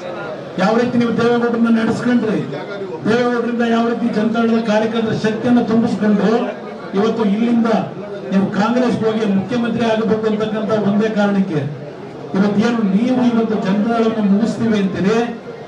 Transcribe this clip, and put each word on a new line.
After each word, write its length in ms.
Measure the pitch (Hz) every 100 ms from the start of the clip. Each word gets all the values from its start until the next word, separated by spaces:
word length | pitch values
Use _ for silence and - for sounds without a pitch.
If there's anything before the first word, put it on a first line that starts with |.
| - - - - - -
ಯಾವ 100 | 196 233
ರೀತಿ 140 | 247 247
ನೀವು 100 | 233 -
ದೇವೇಗೌಡರನ್ನ 520 | 233 240 233 226 226 226
ನಡೆಸ್ಕೊಂಡ್ರಿ, 580 | 220 - 240 240 214 165 127 - - 202 190 160 202
ದೇವೇಗೌಡರಿಂದ 560 | 240 240 240 226 233 226
ಯಾವ 100 | 233 233
ರೀತಿ 140 | 208 233 208
ಜನತಾದಳದ 460 | 226 233 226 226 208
ಕಾರ್ಯಕರ್ತರ 460 | 214 220 226 214 - 220
ಶಕ್ತಿಯನ್ನ 360 | 208 247 240 220
ತುಂಬಿಸ್ಕೊಂಡು 580 | 226 - - 208 190 196 240 - - - - - 196
ಇವತ್ತು 240 | 226 233 208
ಇಲ್ಲಿಂದ 340 | 208 240 233 226 196 - - - - 196
ನೀವು 160 | 190 185 185
ಕಾಂಗ್ರೆಸ್ಗೆ 480 | 220 247 240 196 220
ಹೋಗಿ 180 | 214 208 190
ಮುಖ್ಯಮಂತ್ರಿ 480 | - 240 233 - 226
ಆಗಬೇಕು 340 | 214 196 214 220
ಅಂತಕ್ಕಂಥ 420 | 208 220 214 208 214 196
ಒಂದೇ 200 | 208 214 190
ಕಾರಣಕ್ಕೆ 420 | 202 196 175 147 135 - - - - - - 190
ಇವತ್ತು 220 | 208 202 233
ಏನು 120 | 233 196 196
ನೀವು 240 | 254 254 240
ಇವತ್ತು 240 | 226 208 196 190
ಜನತಾದಳವನ್ನು 580 | 208 233 233 220 220 196
ಮುಗಿಸ್ತೀವಿ 440 | 202 240 - 226 208
ಅಂತೀರಿ, 360 | 190 170 190 233 247 233 - -